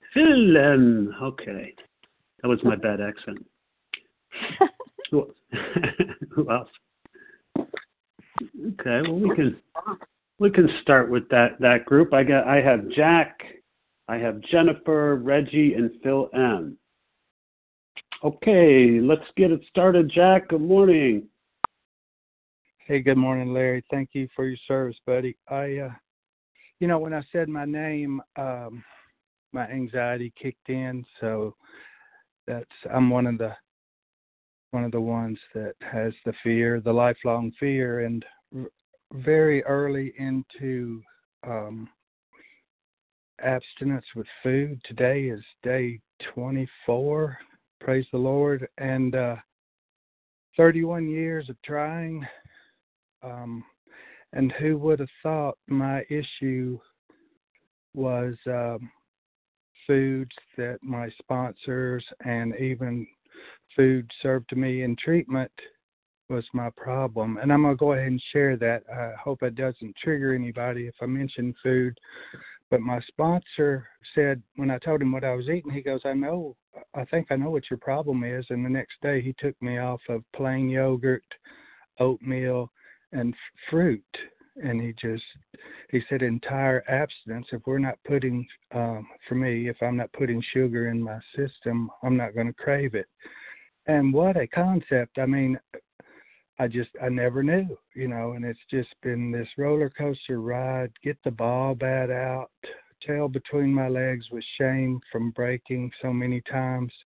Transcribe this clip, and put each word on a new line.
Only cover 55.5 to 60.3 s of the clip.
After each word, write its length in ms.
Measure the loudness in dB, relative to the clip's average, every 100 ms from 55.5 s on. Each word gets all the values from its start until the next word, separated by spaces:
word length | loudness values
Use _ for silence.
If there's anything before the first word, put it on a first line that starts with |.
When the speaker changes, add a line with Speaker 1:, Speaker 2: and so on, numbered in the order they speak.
| -6 -4
Speaker 2:
my 340 | -2 0 -4 -4
issue 680 | -6 -6 -6 -4 -4 -4 -8 _ _ _ _ _ _ _ _ _ _ _
was, 440 | -6 -4 -2 -4 -6 -6
um, 440 | -4 -4 -8 -12 _ _ _ _ _ _ _ _ _
foods 460 | 0 2 2 -2 -8